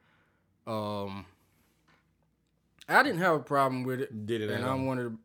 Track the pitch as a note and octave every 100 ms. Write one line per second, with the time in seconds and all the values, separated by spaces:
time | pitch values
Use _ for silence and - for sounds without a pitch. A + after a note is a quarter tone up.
0 | _ _ _ _ _ _ - A2 G#2 G#2
1 | G2+ G2 F#2+ _ _ _ _ _ _ _
2 | _ _ _ _ _ _ _ _ - F3+
3 | C#4 F3+ F#3 D#3 B2+ C#3+ C3+ C3 B2+ B2+
4 | C3+ A2 G#2+ A#2 G#2+ G#2+ B2 C3 C3 B2+
5 | A#2+ A2+